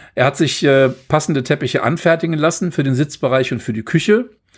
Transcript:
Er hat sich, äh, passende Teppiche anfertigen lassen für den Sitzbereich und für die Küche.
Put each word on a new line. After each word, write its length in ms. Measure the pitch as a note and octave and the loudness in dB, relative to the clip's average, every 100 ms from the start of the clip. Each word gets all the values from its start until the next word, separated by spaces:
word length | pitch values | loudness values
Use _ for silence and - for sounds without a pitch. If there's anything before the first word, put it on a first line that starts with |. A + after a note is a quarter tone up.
| - | -8
Er 120 | - B2+ | -2 0
hat 100 | D3 | 0
sich, 260 | D#3 - | -2 0
äh, 280 | C#3+ C3+ C3 - - | 2 4 4 0 -2
passende 340 | D3+ E3 C#3+ | -2 0 -2
Teppiche 400 | B2+ D3 C3 - | -2 -2 -2 -2
anfertigen 520 | A#2 - E3+ E3 E3 | -2 0 2 0 0
lassen 360 | D#3 D#3 - F3+ | 0 0 0 -4
für 120 | - | -2
den 120 | C3+ | 0
Sitzbereich 560 | B2+ D3 - C3 C3 C3 | 0 -2 -2 0 0 0
und 100 | B2 | -4
für 100 | - | -6
die 100 | A2 | -6
Küche. 460 | - D#3+ - G#3+ B3 _ _ | -2 0 2 2 0 _ _